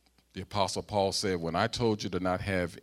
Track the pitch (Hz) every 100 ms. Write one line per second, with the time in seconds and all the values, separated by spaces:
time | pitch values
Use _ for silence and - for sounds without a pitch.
0 | _ _ _ 92 90 107 95 98 - 104
1 | 98 - 101 90 82 85 113 - 117 104
2 | 98 90 92 92 101 95 85 -